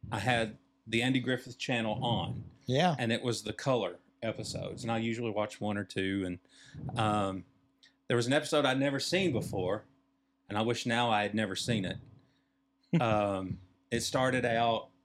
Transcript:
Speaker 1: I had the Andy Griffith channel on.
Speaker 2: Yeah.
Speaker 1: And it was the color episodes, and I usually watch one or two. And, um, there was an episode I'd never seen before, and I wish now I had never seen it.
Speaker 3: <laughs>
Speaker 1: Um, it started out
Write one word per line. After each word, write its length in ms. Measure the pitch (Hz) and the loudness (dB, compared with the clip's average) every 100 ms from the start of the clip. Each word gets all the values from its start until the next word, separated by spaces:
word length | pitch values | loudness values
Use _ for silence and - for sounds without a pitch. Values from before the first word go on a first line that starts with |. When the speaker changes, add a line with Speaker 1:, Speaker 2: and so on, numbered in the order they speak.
| - | -6
Speaker 1:
I 60 | 110 | -2
had 400 | 104 120 110 110 _ _ - | 2 2 2 -4 _ _ -2
the 160 | 113 | 0
Andy 160 | 127 131 | 2 2
Griffith 400 | 123 127 - 120 | 2 -2 -4 -10
channel 440 | - 123 113 107 | -4 -2 0 -2
on. 400 | 120 110 85 - - - - | 0 0 -2 -6 -10 -14 -2
Speaker 2:
Yeah. 300 | 127 180 143 | 2 4 2
Speaker 1:
And 140 | 117 | 0
it 100 | 117 | 0
was 220 | 127 110 | 0 -4
the 100 | 107 | -4
color 440 | - - 127 95 90 _ _ | -4 0 0 0 -6 _ _
episodes, 600 | 113 - - - 95 95 | -6 -6 -8 -8 -8 -8
and 80 | 113 | -4
I 80 | 113 | -2
usually 320 | 113 113 117 | -2 -2 -4
watch 280 | 104 107 - | -2 -4 -4
one 180 | 104 104 | -4 -4
or 40 | |
two. 400 | 101 - 95 98 92 | -4 -4 -2 0 -2
And, 720 | 87 _ - - - - 117 | -6 _ -20 -18 -10 -8 0
um, 440 | 110 104 98 95 90 _ _ _ - _ _ | 0 2 0 -4 -10 _ _ _ -20 _ _
there 80 | 123 | 0
was 120 | 120 | 4
an 60 | |
episode 320 | 143 151 156 135 | 2 4 2 4
I'd 140 | 131 | 4
never 200 | 139 139 | 2 0
seen 320 | - 180 185 | 0 0 2
before, 520 | 117 - 101 90 104 - _ _ _ _ _ _ | 0 -2 -4 -2 -4 -6 _ _ _ _ _ _
and 120 | 104 | 0
I 20 | |
wish 240 | 113 117 - | 0 0 0
now 240 | 117 120 | 2 4
I 140 | 107 | 2
had 100 | 104 | 2
never 220 | 107 107 92 | 0 -2 -2
seen 300 | - 113 90 | -2 0 -2
it. 120 | 95 - - _ _ _ _ _ _ _ | -6 -12 -20 _ _ _ _ _ _ _
Speaker 3:
<laughs> 80 | 170 | 2
Speaker 1:
Um, 560 | 120 107 101 98 92 95 - _ _ | 4 4 2 0 -4 -8 -10 _ _
it 120 | 117 | -4
started 440 | 113 139 131 127 120 | 0 2 2 2 2
out 440 | 117 117 110 - _ | 2 2 2 -2 _